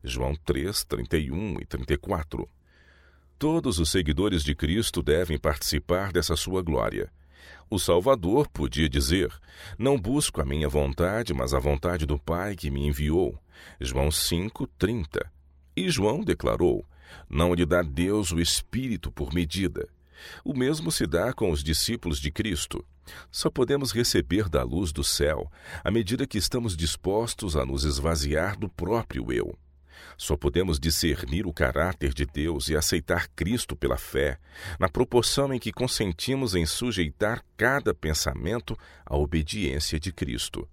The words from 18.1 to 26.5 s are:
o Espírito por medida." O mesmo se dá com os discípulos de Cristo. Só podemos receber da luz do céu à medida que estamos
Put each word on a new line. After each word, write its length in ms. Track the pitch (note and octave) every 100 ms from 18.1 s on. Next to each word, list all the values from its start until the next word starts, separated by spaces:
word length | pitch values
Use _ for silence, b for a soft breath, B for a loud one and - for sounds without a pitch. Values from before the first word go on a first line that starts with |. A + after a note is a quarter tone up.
| G#2+ F2+
o 80 | E2
Espírito 720 | E2+ - - A2+ C3 F#2+ -
por 220 | - C#2
medida." 540 | E2 E2 F#2 F2+ - - _ B B B B
O 100 | -
mesmo 380 | C3+ C3 D#3 E3
se 160 | - G2
dá 240 | E2 A2+
com 180 | - G2+
os 140 | D2
discípulos 560 | D2 D#2 - A2+ F2 C#2+
de 100 | C#2+
Cristo. 560 | - G#2+ D#2+ - - - - B B B
Só 180 | - D#3+
podemos 420 | C3+ B2+ C#3+ C3
receber 580 | A2+ A#2+ F#2 - F#2 G2+
da 140 | D2
luz 280 | B1 D2+ F#2
do 120 | D2
céu 480 | C#2 - D2 D2+ - B B B
à 60 | -
medida 380 | A2 G2 B2+ C3+
que 100 | G#2
estamos 380 | -